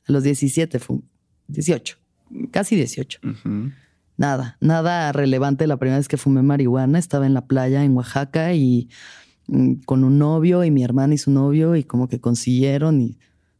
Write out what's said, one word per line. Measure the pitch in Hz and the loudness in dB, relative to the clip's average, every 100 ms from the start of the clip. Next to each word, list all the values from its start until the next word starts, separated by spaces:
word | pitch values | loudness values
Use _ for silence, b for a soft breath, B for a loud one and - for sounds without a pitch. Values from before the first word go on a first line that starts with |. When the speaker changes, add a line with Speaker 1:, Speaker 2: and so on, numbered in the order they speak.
| - | -2
Speaker 1:
A | |
los | 139 | 0
diecisiete | 135 143 139 147 165 127 | 0 0 0 -2 -2 -4
fum-, | - 127 - _ _ _ - | -6 -8 -8 _ _ _ -12
dieciocho, | 147 151 143 - - _ _ _ - - | -6 -2 -4 -6 -16 _ _ _ -12 -6
casi | - 202 | -4 0
dieciocho. | 208 127 - 135 - | 0 0 -4 -10 -10
Speaker 2:
Ujú. | - 107 - 104 123 135 b b _ - | -10 -8 -6 -6 -8 -12 b b _ -4
Speaker 1:
Nada, | 143 135 120 - | -2 -2 -6 -2
nada | 151 165 165 175 156 | 0 0 0 -2 -2
relevante | 143 139 131 139 139 156 | 0 0 0 0 0 0
la | 135 | 0
primera | 131 135 | 0 0
vez | 139 | -2
que | 143 | -2
fumé | - 135 | 0 2
marihuana. | 139 143 127 127 131 160 | 2 2 0 0 2 0
Estaba | 170 143 135 | 0 0 0
en | |
la | 135 123 | 0 0
playa | 135 127 139 | -2 0 2
en | 143 127 | 2 0
Oaxaca | 123 139 139 165 160 | -2 -4 -4 -2 0
y, | 175 131 123 123 B B B B B - | 2 2 2 -2 B B B B B -4
mm, | - 131 131 | 0 0 0
con | - 131 | -2 2
un | 131 143 | 4 4
novio | 147 160 165 180 | 2 2 2 2
y | 175 | 2
mi | 143 | 2
hermana | 123 127 135 | 2 0 2
y | 147 | 0
su | - | 2
novio | 139 139 151 160 170 | 2 2 2 2 0
y | |
como | 135 120 123 | 0 -2 -2
que | 123 | -4
consiguieron | 123 120 - 127 135 139 156 151 | -2 -2 0 0 0 0 2 2
y | 117 - _ _ _ _ | 0 -4 _ _ _ _